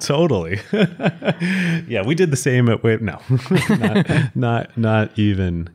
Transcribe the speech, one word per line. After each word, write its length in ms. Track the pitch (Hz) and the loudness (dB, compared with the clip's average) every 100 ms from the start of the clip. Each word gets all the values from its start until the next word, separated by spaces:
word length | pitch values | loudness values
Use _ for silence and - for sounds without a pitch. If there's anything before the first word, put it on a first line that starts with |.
totally. 600 | - 143 170 104 82 101 | -2 0 2 0 -2 -6
<laughs> 80 | - 208 202 - 202 - - 165 175 190 175 165 165 | -4 0 0 0 -4 -2 -4 -2 -2 -2 -2 -2 -4
Yeah, 160 | 113 | -4
we 100 | 104 | 0
did 160 | 170 180 | 0 0
the 60 | 135 | 0
same 320 | 143 123 120 | 0 2 4
at 140 | 107 | 2
Wave. 180 | 113 110 | 0 0
No, 200 | 107 - | -2 -6
<laughs> 460 | - 127 - - - | -2 -2 2 0 2
not, 640 | 180 107 202 - - 127 131 | 0 2 0 0 0 0 -2
not, 400 | 120 117 - - | -2 -2 -2 -2
not 420 | 110 110 107 - | 0 2 0 0
even 520 | 104 98 92 85 82 | 0 2 0 -2 -6